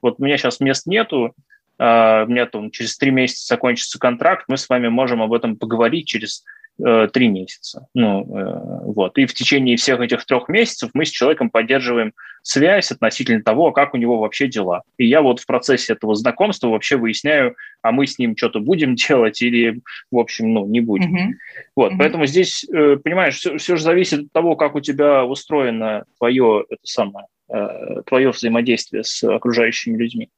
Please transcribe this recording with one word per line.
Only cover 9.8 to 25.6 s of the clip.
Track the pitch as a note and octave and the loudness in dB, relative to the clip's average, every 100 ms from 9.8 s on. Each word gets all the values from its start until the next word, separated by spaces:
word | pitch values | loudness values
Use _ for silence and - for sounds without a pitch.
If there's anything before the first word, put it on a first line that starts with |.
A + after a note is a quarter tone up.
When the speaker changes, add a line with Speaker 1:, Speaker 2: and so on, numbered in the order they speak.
| - B2 | 2 0
Speaker 1:
этих | A#2+ B2+ - | 0 -4 0
трёх | B3 B3 | -2 0
месяцев | G3+ A#3 - A#3 | 0 0 -2 -6
мы | - D#3 | -4 -4
с | |
человеком | - B2+ D#3 A#2+ | 0 0 2 0
поддерживаем | A2+ A2+ C3+ B2 A#2+ A2 - - - | 0 0 0 0 -2 -2 -8 -20 -18
связь | - C#3 D#3+ G3+ - | -4 2 4 4 0
относительно | - A2+ - A#2+ A2+ | -2 -2 -2 -2 0
того, | A2 A2+ E3 | 2 2 2
как | C#3 C#3 | 2 0
у | B2+ | 0
него | A#2 A#2+ | 0 0
вообще | G#2+ - C#3 | -2 -2 -4
дела. | A2+ F#2 F2+ - - | -2 -2 -4 -6 0
И | A#2+ | 4
я | D3 | 6
вот | C#3 B2 | 4 2
в | - | -2
процессе | B2 - B2+ - | -4 0 0 0
этого | A2 G#2+ G#2 | -4 -2 0
знакомства | B2 - G#3 F#3+ B2 | -2 0 -2 0 -2
вообще | A2 - C3+ | -2 0 0
выясняю, | A2+ G#2+ D3 D3+ B2+ - - _ | 0 -2 0 2 0 -4 -20 _
а | A2+ | -2
мы | B2 C#3 | 0 0
с | - | 0
ним | A#2+ G#2+ | -2 0
что-то | A#2 A2 | -2 -2
будем | G#2+ F3+ C#3+ A#2+ | 0 0 2 0
<laughs> | |
делать | - C#3 A2+ - | 2 4 2 0
или, | B2 A#2+ A#2 A#2 - - _ | 0 2 0 -2 -12 -20 _
в | B2 | -2
общем, | A2+ - A2+ | -2 -2 0
ну, | A2 G2+ | 0 0
не | A#2 | 0
будем. | A#2 G#2 F3 | 0 0 0
Speaker 2:
Мгм. | F3+ F#3+ B3+ - - - - | 0 -2 -6 -14 -20 -8 0
Speaker 1:
Вот, | G#2+ | 0
Speaker 2:
Мгм. | F#2+ | 2
Speaker 1:
поэтому | D3+ E3 C#3+ | 0 2 0
здесь, | D#3+ F3+ - - | 2 0 -2 -6
э, | E3 D3 C#3 | 2 4 4
понимаешь, | D#3 F3+ E3 C3 | 0 0 -2 -2
всё, | F#3 D3+ | -6 -6
всё | - F3 | -2 0
же | |
зависит | D#3 F3 F3+ D3 D3 | 2 2 2 -2 -2
от | |
того, | D#3+ E3+ D#3 | 0 0 0
как | D3+ D3 | 0 -2
у | |
тебя | C#3+ C#3 D3 C#3 B2 | -6 0 4 4 2
устроено | C#3 - D3+ | -4 -4 -2